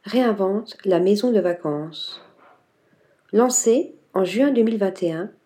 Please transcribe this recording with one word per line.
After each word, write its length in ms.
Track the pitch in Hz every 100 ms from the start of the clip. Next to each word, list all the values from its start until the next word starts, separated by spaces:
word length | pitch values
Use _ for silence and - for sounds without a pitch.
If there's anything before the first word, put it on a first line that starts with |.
| 202
réinvente 720 | 240 240 202 190 202 226 - 202
la 160 | 175
maison 320 | 185 208 247
de 80 | 220
vacances. 800 | 180 175 156 147 160 156 - - - _ _ _ _ _ _ _ _ _ _
Lancée 640 | 208 247 247 233 247 - - _
en 100 | 190
juin 280 | 180 202 285
deux 100 | 247
mille 160 | 226 226
vingt 260 | 196 185
et 80 | 175
un 180 | 160 196 _